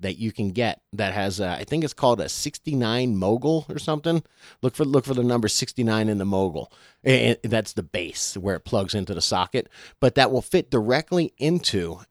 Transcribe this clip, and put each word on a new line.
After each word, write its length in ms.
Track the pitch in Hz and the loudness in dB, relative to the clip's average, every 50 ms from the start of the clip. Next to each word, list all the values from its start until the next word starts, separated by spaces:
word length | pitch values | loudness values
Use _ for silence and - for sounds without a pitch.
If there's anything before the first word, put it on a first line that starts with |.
that 180 | - 95 87 85 | -8 -8 -6 -4
you 140 | 113 110 - | -4 -4 -4
can 180 | - 107 98 | -2 -4 -2
get 300 | 90 107 120 107 - - _ _ - | 0 0 0 0 -2 -4 _ _ -6
that 220 | 104 104 95 92 | -4 -4 -2 -2
has 240 | 104 95 98 90 95 | -2 -2 -2 -2 -2
a, 120 | 98 90 | -2 -4
I 120 | 87 64 101 | -4 -6 -6
think 220 | - 147 160 156 | -4 -2 -2 -2
it's 100 | 139 - | -4 -2
called 260 | - - 123 120 101 | 2 2 2 2 2
a 80 | 78 - | 0 -4
sixty-nine 840 | - - - 147 - - - 160 147 131 120 110 113 123 127 127 107 | -6 -6 -6 -8 -8 -8 -6 -4 -2 0 0 0 0 0 0 0 0
mogul 520 | 95 92 98 113 120 131 147 160 160 143 - | 0 2 2 2 2 2 0 0 0 -2 -6
or 100 | 156 147 | -8 -6
something. 460 | - - 151 147 - 165 170 165 - _ _ _ - - - _ - | -4 -4 -4 -2 0 0 0 0 -2 _ _ _ -20 -20 -10 _ -4
Look 120 | 127 - | -2 0
for, 100 | - 156 | 0 0
look 200 | 139 139 139 120 | 2 2 2 2
for 100 | 131 131 | 2 0
the 80 | 123 120 | 0 2
number 240 | 123 120 120 110 | 2 2 2 2
sixty-nine 600 | 104 - - 127 - - - 120 113 110 110 107 107 | 0 0 -2 -2 -4 -2 0 0 2 2 2 2 2
in 100 | 107 101 | 0 0
the 60 | 95 | 0
mogul. 480 | 101 98 95 98 92 78 73 57 - - - - - _ _ - | 0 2 2 2 0 0 -4 -8 -10 -16 -20 -20 -20 _ _ 2
A-, 320 | 131 131 123 117 117 117 | 2 4 4 4 2 2
a-, 120 | - - 113 | 0 -2 -2
that's 260 | 113 113 107 - - | -2 -2 -2 -2 -6
the 100 | 107 87 | -8 -8
base 520 | 80 - 95 85 80 - - - - - | -6 -6 -6 -6 -8 -8 -8 -8 -6 -6
where 200 | 98 87 98 95 | -6 -4 -4 -4
it 80 | 82 - | -4 -4
plugs 320 | - - 104 98 90 - | -2 -2 -2 -2 -2 -4
into 180 | 104 92 - 98 | -4 -4 -4 -4
the 60 | 82 | -2
socket, 480 | - - 107 92 92 - - 123 - - - - - - - _ | -2 0 0 0 0 0 -2 -4 -4 -4 -10 -20 -20 -20 -4 _
but 160 | - 127 - | 2 4 6
that 160 | 139 131 113 131 | 6 6 6 4
will 100 | 123 - | 2 0
fit 300 | - - 180 151 - - | 2 0 0 2 2 0
directly 640 | 120 107 110 131 147 156 - 185 180 160 - - - | 0 2 2 2 0 0 0 0 0 0 0 -2 -2
into 600 | 131 156 175 175 - - - 98 87 82 82 90 - _ | 0 0 0 2 0 0 -2 -2 -2 -4 -6 -10 -16 _